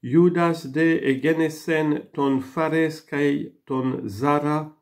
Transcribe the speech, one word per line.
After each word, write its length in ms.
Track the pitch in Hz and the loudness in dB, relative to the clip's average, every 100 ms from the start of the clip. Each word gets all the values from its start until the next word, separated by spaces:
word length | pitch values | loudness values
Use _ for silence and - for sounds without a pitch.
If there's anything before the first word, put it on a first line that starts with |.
Judas 600 | 120 147 175 170 170 165 | 2 4 6 4 0 -2
de 360 | 139 139 165 165 131 | -6 0 2 2 0
egenesen 1000 | 131 139 160 160 156 - 156 156 147 - | 0 0 0 0 -2 -2 0 0 -2 -6
ton 280 | - 139 135 | -4 0 0
Fares 600 | 131 - 160 160 160 151 | -4 -4 0 0 0 -4
kai 520 | - 143 143 143 - _ _ | -8 -2 0 0 -6 _ _
ton 420 | 131 131 127 110 | -4 -2 -4 -6
Zara 640 | 101 139 147 143 151 156 - | -2 0 2 0 -2 -4 -14